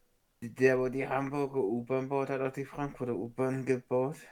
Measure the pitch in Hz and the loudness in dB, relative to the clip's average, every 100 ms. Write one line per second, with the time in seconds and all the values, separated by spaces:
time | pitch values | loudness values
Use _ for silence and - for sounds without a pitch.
0 | _ _ _ _ 120 117 131 131 127 135 | _ _ _ _ -12 6 6 6 2 -2
1 | 131 135 139 143 139 135 98 120 120 131 | -2 -2 -2 -2 0 0 0 0 0 -2
2 | 131 139 135 135 135 139 135 - 143 - | 0 -2 0 -2 -2 -4 -8 -6 -6 -4
3 | 123 101 120 127 131 131 127 123 - 127 | -4 -4 -4 -2 -2 0 0 0 2 0
4 | 135 160 - | 0 -4 -16